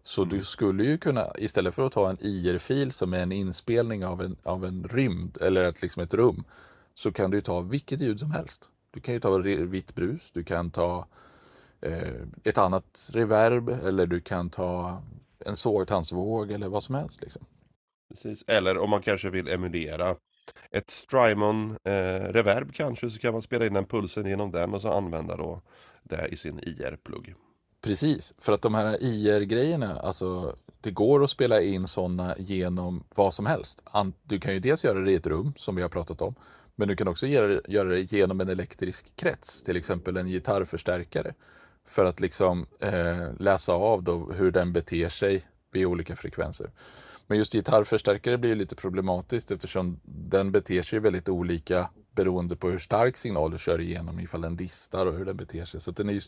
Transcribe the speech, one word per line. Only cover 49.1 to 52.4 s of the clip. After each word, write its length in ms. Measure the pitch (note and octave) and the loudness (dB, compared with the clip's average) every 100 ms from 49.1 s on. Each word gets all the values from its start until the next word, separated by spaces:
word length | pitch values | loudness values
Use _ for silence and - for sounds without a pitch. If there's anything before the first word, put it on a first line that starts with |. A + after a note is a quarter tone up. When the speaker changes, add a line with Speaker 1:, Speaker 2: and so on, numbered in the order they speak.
| F2+ - A#2+ - | -2 -2 -6 -4
Speaker 1:
eftersom 500 | G2 - F#2+ F2+ E2 | -6 -4 -4 -2 -6
den 480 | - D2+ F2 F#2+ G2 | -12 -14 0 2 4
beter 300 | G2 - F2+ | 2 2 0
sig 160 | E2+ A2 | 0 2
väldigt 300 | G#2+ F#2 F2+ | 2 2 0
olika 640 | F2+ F2 F2 - F2+ F2+ - _ | 0 0 -2 0 0 0 -6 _
beroende 440 | - F#2 F2+ | 0 2 2